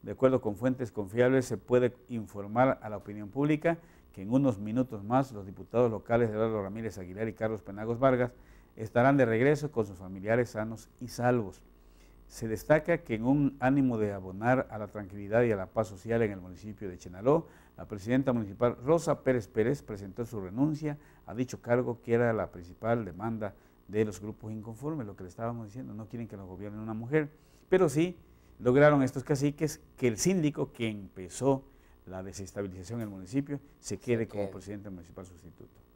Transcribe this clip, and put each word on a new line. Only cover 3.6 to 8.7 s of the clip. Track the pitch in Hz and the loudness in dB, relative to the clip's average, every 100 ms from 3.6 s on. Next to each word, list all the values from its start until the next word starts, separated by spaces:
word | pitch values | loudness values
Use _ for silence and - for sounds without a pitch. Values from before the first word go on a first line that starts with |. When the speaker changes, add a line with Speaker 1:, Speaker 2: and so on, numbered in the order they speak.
| 165 170 - - - | 0 -2 -8 -20 -20
Speaker 1:
que | - | -12
en | 95 | 0
unos | 131 139 101 | 2 2 0
minutos | 104 117 123 107 | -2 -2 -2 -4
más | 101 127 131 | 0 0 0
los | 110 98 | -6 -12
diputados | 95 95 117 123 | -14 -2 2 2
locales | 107 - 120 117 | 0 0 2 2
Eduardo | 107 113 110 | 2 0 0
Ramírez | 95 110 113 95 | -4 -6 -8 -8
Aguilar | 90 92 113 | -12 -6 -6
y | |
Carlos | 107 110 110 | -4 -4 -4
Penagos | - 98 110 117 | -8 -10 -6 4
Vargas | 135 127 120 - - - _ | 4 6 2 -2 -20 -20 _